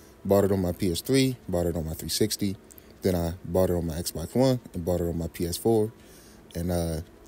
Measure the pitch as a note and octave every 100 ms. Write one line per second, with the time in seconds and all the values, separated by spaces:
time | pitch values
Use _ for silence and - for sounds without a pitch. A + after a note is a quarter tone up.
0 | - - G2 G2+ G2 G2 F2+ - F#2+ E2
1 | - C3+ C3 B2+ - F2+ E2+ E2+ D#2 E2
2 | D#2+ - G#2+ - G2+ G2 - - - -
3 | G2 F2 E2+ F2 - F2+ F#2 F2 E2 D#2+
4 | - - E2 A#2+ C3 B2 - F2+ E2+ E2+
5 | E2+ E2 E2 - E2+ - A2+ A2+ A2 -
6 | - - - - - E2+ E2+ F2 E2+ D#2+
7 | - -